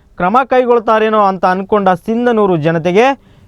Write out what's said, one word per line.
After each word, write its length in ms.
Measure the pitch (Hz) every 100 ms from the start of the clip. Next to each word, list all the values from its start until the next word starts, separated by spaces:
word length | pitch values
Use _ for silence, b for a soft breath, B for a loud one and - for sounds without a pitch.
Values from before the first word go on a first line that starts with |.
| _ -
ಕ್ರಮ 220 | 180 240
ಕೈಗೊಳ್ತಾರೇನೋ 760 | 262 254 247 240 214 220 220 214
ಅಂತ 200 | 196 190
ಅನ್ಕೊಂಡ 440 | 185 185 190 208 190
ಸಿಂಧನೂರು 680 | 175 - 226 240 220 202 170
ಜನತೆಗೆ 640 | 156 165 170 185 254 269 b b